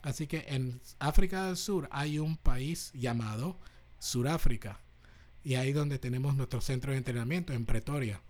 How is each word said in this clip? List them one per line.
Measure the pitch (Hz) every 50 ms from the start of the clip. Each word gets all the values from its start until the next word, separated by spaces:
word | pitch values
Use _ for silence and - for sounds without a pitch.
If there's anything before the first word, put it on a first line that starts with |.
| -
Así | 143 135 - 156
que | 143 165 160 - -
en | 143 131 127 127 123 123 - - - -
África | 139 147 147 - 196 190 190 190 190
del | 185 180
Sur | 175 - - 202 180 - -
hay | - 139 143 151 151 151
un | 156 156 160
país | - - - 123 123 131 151 170 - - - -
llamado | 135 120 123 117 117 113 107 107 113 131 185 185 - - - - - - - -
Suráfrica. | - - - - 120 120 139 165 160 - - 123 104 - 107 95 - - - - - - - - - - - - - -
Y | 143 131
ahí | 127 131 135
donde | 139 151 147 147 143
tenemos | 131 - 123 123 127 135 143 139
nuestro | 135 131 - - 117
centro | - - 135 127 131 139
de | 135
entrenamiento, | 135 123 - 120 120 117 123 160 180 175 - 139
en | 117 117
Pretoria. | - - 131 - - 143 147 131 110 101 95 -